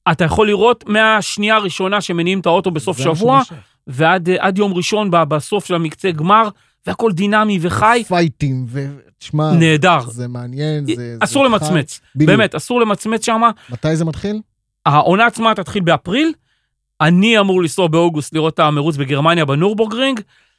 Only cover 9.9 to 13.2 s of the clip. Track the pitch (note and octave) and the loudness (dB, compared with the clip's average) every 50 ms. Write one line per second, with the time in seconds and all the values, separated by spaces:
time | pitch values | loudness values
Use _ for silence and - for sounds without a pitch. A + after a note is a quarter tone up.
9.9 | F3 D3 B2 A#2+ A2+ A#2+ B2 B2 B2 B2 B2 B2 B2+ C3+ D3 D#3 D3+ D3+ C#3+ C3 | 2 2 0 -4 -8 -10 -10 -8 -8 -10 -10 -10 -8 -6 -4 -4 -4 -4 -4 -4
10.9 | G#2+ A#2+ A#2+ A#2+ A#2+ A2+ - - - C#4 C#4 B3+ A3+ G3+ D3+ D3+ F#3 D#3 C3 - | -6 -6 -6 -10 -6 -4 -4 -2 0 2 2 2 2 0 0 0 0 -2 -2 -4
11.9 | - - - _ - C3 D3+ D#3 F#3 - A3 F3+ - - - - A#3+ B3 A#3 A3 | -10 -18 -20 _ -2 0 2 4 4 4 2 0 -2 -6 -6 -4 -2 0 0 0
12.9 | G3+ - - A3 A3+ A3 | 0 -2 -4 -4 -4 -2